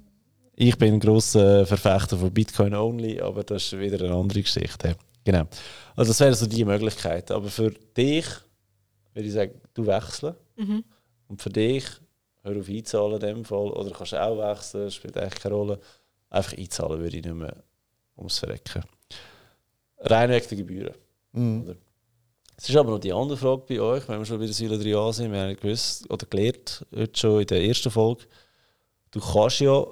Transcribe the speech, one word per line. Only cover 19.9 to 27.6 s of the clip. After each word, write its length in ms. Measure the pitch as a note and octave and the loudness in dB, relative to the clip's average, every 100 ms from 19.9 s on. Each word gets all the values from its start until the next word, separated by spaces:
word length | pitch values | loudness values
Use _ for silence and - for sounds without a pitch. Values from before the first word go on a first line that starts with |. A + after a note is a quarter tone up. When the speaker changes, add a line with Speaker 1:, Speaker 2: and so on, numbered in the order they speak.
| - | -6
Speaker 1:
Rein 320 | - A2 A#2+ | 2 4 4
wegen 160 | B2 - | 2 0
der 80 | G2+ | -8
Gebühren. 380 | F2 F#2+ F2+ - _ _ _ | -8 -8 -10 -12 _ _ _
Speaker 3:
Mhm. 320 | - A#2+ A2 | -4 -2 -2
Speaker 1:
Oder? 120 | G2+ F2 _ _ _ _ _ _ _ _ | -6 -14 _ _ _ _ _ _ _ _
Es 80 | - | 2
ist 60 | C#3 | 4
aber 140 | C3 | 4
noch 80 | G#2+ | 2
die 140 | F#2+ | -2
andere 240 | F#2 C3+ C#3 | -2 -2 -2
Frage 240 | C3 C3 C3 | 0 0 -2
bei 120 | B2 | -2
euch, 280 | G#2+ C3 C3+ | 0 -2 -4
wenn 80 | G#2+ | -8
wir 60 | G#2+ | -6
schon 140 | A2+ | -4
bei 60 | A2 | -4
der 80 | |
Säule 260 | G#2+ A2+ G#2+ | -4 -4 -2
drei 160 | G#2 G#2 | 0 0
a 160 | A2 | 0
sind. 180 | A2+ A#2 | -2 -4
Wir 100 | G2+ | -4
haben 140 | F#2+ G2 | -4 -4
gewusst 540 | G2+ A#2 - - - | -4 -4 -4 -6 -8
oder 160 | F#2+ - | -10 -4
gelernt, 600 | G2 G#2+ B2+ - - - G#2+ | 0 0 -2 -8 -14 -12 -6
heute 240 | A2 - | -6 0
schon 220 | A2+ G#2+ | 2 4
in 60 | G2+ | 4
der 160 | F#2+ | 2